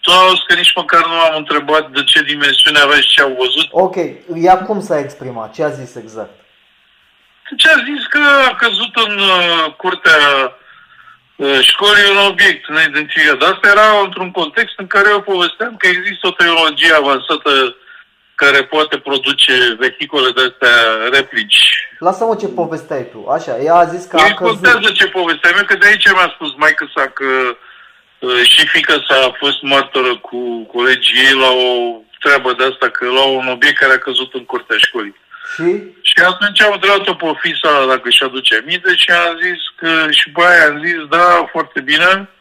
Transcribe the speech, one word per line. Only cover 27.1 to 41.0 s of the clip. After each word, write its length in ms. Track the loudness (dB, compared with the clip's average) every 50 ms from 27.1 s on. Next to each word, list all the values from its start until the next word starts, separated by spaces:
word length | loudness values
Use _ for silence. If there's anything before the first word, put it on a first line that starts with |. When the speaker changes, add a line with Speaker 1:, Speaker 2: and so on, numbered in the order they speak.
| -6 -6 -4 -2 -2 -2 -2 -4 -6 -8 -14 -20 -20 -20 -20 -20 _ _ _ _ _ _
Speaker 1:
uh, 220 | -6 -2 0 2 4 4
și 180 | 4 4 4 2
fiica 260 | 0 -2 0 0 0 -2 0 0
sa 80 | 2 2 2
a 100 | 0 -2 -2
fost 220 | -4 -4 -4 -4
martoră 560 | -4 -2 0 0 0 0 -2 -2 -2 -2 -4 -4
cu 220 | _ -12 -10 -8 -8 -6 -8 -8 -10 -10 -6
colegii 520 | -2 0 2 0 2 0 0 0 2 2 2
ei 60 | 2
la 160 | 2 2 2
o 520 | 2 2 0 0 0 -2 -2 -4 -6 -10 -14 _ _ -6
treabă 340 | -2 0 0 0 0 -2 -2
de-asta, 360 | -2 -2 -4 -2 -2 -4 -4
că 160 | -4 -4 -6
la 180 | -4 0 0 0
un 220 | 0 0 -2 -4 -6
obiect 300 | -4 -2 0 0 0 2
care 160 | 2 2 2
a 40 | 0 0 -4
căzut 260 | -4 -4 -4 -6 -10
în 120 | -14 -12
curtea 320 | _ -10 -10 -6 _ -6 -6
școlii. 380 | -6 -6 -8 -8 -10 -10 -14 _ _ _ -20 -20 -18 -16 -12
Speaker 2:
Și? 120 | -4 -4 -2 -2 -4 -6 -14 -20 _
Speaker 1:
Și 220 | _ -2 2 2 2
atunci 360 | 2 2 0 -4 -2 0 2
am 120 | 2 2 2
întrebat-o 400 | 0 0 2 2 2 0 -2 -6
pe 180 | -4 -4 -6 -6 -4
fiica 440 | -6 -6 -6 -2 0 0 2 2 2 2
dacă 140 | 0 -2 0
își 200 | 0 0 0 0
aduce 320 | 0 -6 -4 -2 0 0 0
aminte 340 | -2 -2 -8 -4 0 0 0
și 140 | 2 2 2
am 280 | 2 2 2 0 -2 -2 -4
zis 160 | -4 -4 -6 -10 -12 -12
că, 360 | -8 -4 -2 0 0 0 0
și 200 | 0 0 -2 -2
pe 100 | 0 0 2
aia 200 | 4 6 6 4 4
am 180 | 2 -2 -6
zis, 140 | -6 -6 -6